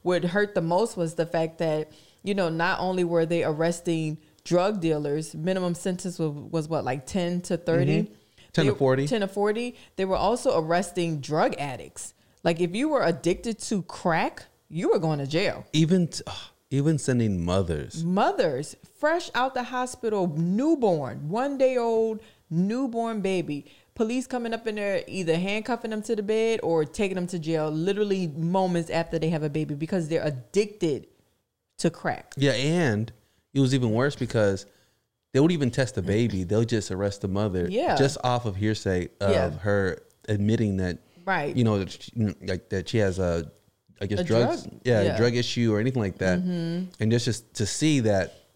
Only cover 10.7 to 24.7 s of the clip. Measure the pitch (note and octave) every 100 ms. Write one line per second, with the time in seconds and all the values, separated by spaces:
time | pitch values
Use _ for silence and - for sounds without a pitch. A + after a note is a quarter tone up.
10.7 | F3 G3 - E3+ D3+ C3 D3+ B3+ - C#3+
11.7 | B2 C#2+ - - - _ _ E3 E3 F3
12.7 | G3 D4+ C#4 E3 C#3+ - - A#3 A3 -
13.7 | G3+ - - F3+ E3 C4+ - - _ -
14.7 | D#3 C#4+ A3 D#3+ D3+ C#3 D#3 F#3+ - -
15.7 | D#3 D#3+ F#3 E3+ - - - - _ _
16.7 | C3+ C#3+ D3+ - B2 A2 F#2 E2+ F#2 F2
17.7 | D2+ C2+ E3 E3 F#3+ C#4+ G4 F3 C3 D3+
18.7 | - - _ D4 E4+ - A#3+ C4 C4 A#3+
19.7 | B3+ B3+ - A3+ G#3+ F3 D3+ E3+ G3+ D4+
20.7 | D#4 A3+ D#3+ B2+ C3+ D3 G#3+ C#4 C#4 C4
21.7 | B3 A#3 A3+ A3 G#3+ - _ - E3 F#3+
22.7 | A#3+ C#4 A#3 A#3 A3 F#3+ F#3 C#3+ D3 -
23.7 | - _ - A3+ B3 B3 B3+ A#3 A3+ A3+